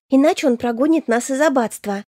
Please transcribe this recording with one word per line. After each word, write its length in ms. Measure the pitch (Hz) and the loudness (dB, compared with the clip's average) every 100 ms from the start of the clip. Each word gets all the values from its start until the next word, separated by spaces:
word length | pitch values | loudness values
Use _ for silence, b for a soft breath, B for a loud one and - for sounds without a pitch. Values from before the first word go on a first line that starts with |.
| - | -2
иначе 380 | 269 302 381 294 | 2 2 2 0
он 80 | 240 | -2
прогонит 540 | 240 233 302 320 - | -2 -2 0 0 0
нас 200 | 233 240 | -2 -2
из 120 | 269 | 0
аббатства. 640 | 311 269 220 - 202 202 - | 0 0 -2 -6 -10 -10 -12